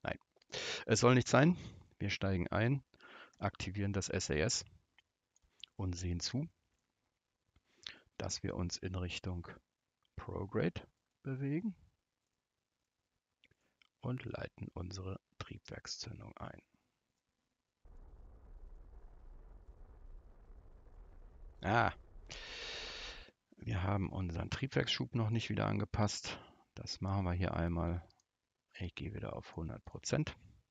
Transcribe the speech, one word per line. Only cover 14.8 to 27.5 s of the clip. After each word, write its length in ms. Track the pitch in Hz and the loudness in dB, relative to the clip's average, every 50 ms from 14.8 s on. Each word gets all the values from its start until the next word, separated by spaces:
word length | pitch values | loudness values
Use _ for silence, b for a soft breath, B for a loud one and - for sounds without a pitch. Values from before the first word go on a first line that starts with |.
| 90 90 95 95 92 95 95 - _ _ _ _ | -6 -6 -6 -6 -6 -6 -6 -6 _ _ _ _
Triebwerkszündung 960 | - - 104 104 _ - - - - - - - - - - - - - - - | -10 -8 -8 -14 _ -12 -12 -10 -8 -8 -8 -8 -8 -10 -10 -10 -12 -14 -12 -12
ein. 240 | - - - - _ _ _ _ _ _ _ _ _ _ _ _ _ _ _ _ _ _ _ _ _ _ _ _ _ - - - - - - - - - - - - - - - - - - - - - - - - - - - - - - - - - - - - - - - - - - - - - - - - - - - - - - - - - - - - - - - - - - - - - - - - - - - | -12 -12 -12 -14 _ _ _ _ _ _ _ _ _ _ _ _ _ _ _ _ _ _ _ _ _ _ _ _ _ -20 -18 -18 -16 -18 -18 -18 -18 -18 -18 -18 -18 -16 -16 -14 -14 -14 -14 -14 -16 -16 -16 -16 -16 -16 -16 -16 -16 -16 -16 -16 -16 -16 -18 -18 -18 -18 -16 -16 -16 -16 -16 -16 -14 -14 -14 -14 -16 -18 -20 -20 -18 -18 -18 -16 -16 -18 -18 -18 -18 -18 -16 -16 -16 -14 -14 -14 -16 -16 -14 -14 -14 -14 -12 -4
Ah, 300 | - 95 104 120 113 92 - - - - - - - - B B B B B B B B B B B B B B B B B B B B B _ _ _ - - | 0 4 6 6 6 4 2 -2 -14 -16 -16 -16 -14 -12 B B B B B B B B B B B B B B B B B B B B B _ _ _ -16 -8
wir 260 | - 110 113 92 90 | -4 0 0 2 2
haben 260 | 98 101 101 95 - | 4 4 4 2 2
unseren 400 | - 95 92 87 82 82 - - | 0 0 -2 0 0 -2 -2 -2
Triebwerksschub 680 | - - - - - - 120 - - - 127 120 - | -2 -2 -2 2 2 2 4 4 2 0 0 0 2
noch 140 | 120 113 107 | 2 2 4
nicht 200 | 110 117 - - | 2 2 2 0
wieder 180 | 107 104 104 104 | 2 2 4 4
angepasst. 720 | 101 101 101 - - - 104 104 - - - - - B B B B B B B _ | 4 2 0 0 2 4 4 4 2 0 -4 -6 -6 B B B B B B B _
Das 240 | - - - - - | -10 -6 -6 -4 -2
machen 240 | - 92 98 98 95 | 0 2 2 4 4
wir 100 | 90 87 | 4 4
hier 200 | 90 92 - | 4 2 2